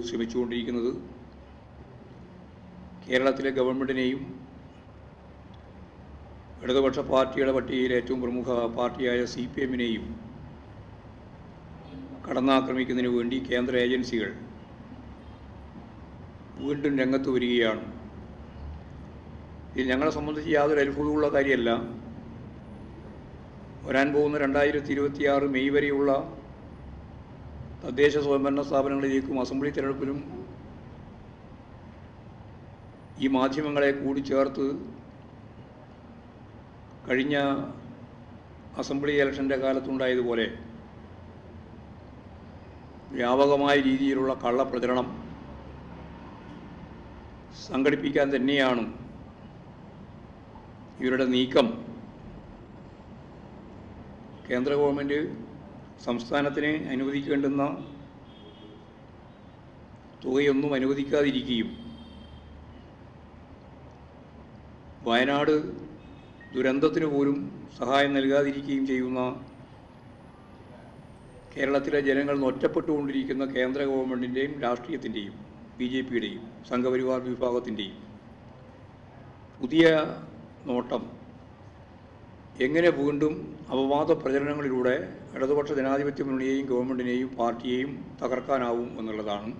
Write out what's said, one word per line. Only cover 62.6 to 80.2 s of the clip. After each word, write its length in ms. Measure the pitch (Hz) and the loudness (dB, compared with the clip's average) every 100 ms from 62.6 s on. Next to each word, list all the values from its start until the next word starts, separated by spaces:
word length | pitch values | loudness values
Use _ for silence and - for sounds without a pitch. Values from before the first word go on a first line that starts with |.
| - - - - - - - - - - - - - - - - - - - - - - - - 113 | -18 -18 -20 -20 -20 -20 -20 -20 -20 -20 -20 -20 -20 -20 -20 -20 -20 -20 -20 -20 -20 -20 -20 -8 2
വയനാട് 500 | 117 131 143 147 151 151 - - - - - - - - 127 | 4 6 4 4 4 2 -8 -12 -16 -18 -20 -20 -20 -8 0
ദുരന്തത്തിന് 520 | 127 135 151 165 156 | 2 4 4 4 2
പോലും 240 | 143 143 139 139 - - - | 4 4 2 -2 -8 -14 -6
സഹായം 320 | 123 139 143 | 4 6 6
നൽകാതിരിക്കുകയും 720 | 139 135 139 143 139 139 139 135 | 4 6 6 4 0 -2 0 2
ചെയ്യുന്ന 340 | 131 127 127 127 - - - - - - - - - - - - - - - - - - - - - - | 2 2 0 0 -2 -12 -18 -20 -20 -20 -20 -20 -20 -20 -20 -20 -20 -20 -20 -20 -20 -20 -20 -20 -20 -16
കേരളത്തിലെ 480 | 135 135 139 139 147 135 | -2 2 2 4 4 4
ജനങ്ങൾ 360 | 135 143 143 131 | 4 4 2 2
ഒറ്റപ്പെട്ടുകൊണ്ടിരിക്കുന്ന 960 | - 160 165 160 151 139 135 131 127 135 127 | 2 2 2 2 2 2 0 0 -2 0 2
കേന്ദ്ര 260 | 127 135 | 2 2
ഗവൺമെന്റിൻ്റെയും 720 | 139 135 131 127 123 127 139 147 | 2 2 0 -2 -2 0 -2 -2
രാഷ്ട്രീയത്തിൻ്റെയും 720 | 120 123 - 143 131 107 101 - - - - - | -2 -2 -4 -6 -4 -6 -6 -12 -16 -18 -18 -6
ബി 100 | 123 | -2
ജെ 80 | 131 | 0
പിയുടെയും 420 | 127 120 104 98 - - - | 0 0 -2 -6 -12 -16 -4
സംഘപരിവാർ 520 | 123 127 127 131 131 127 | 0 2 2 2 0 -2
വിഭാഗത്തിൻ്റെയും 640 | 123 123 120 123 107 95 - - - - - - - - - - - - - - - - - | 0 2 0 -2 -4 -6 -8 -16 -18 -20 -20 -20 -20 -20 -20 -20 -20 -20 -20 -20 -20 -20 -6
പുതിയ 260 | 123 156 165 156 156 - | 0 8 8 8 2 -4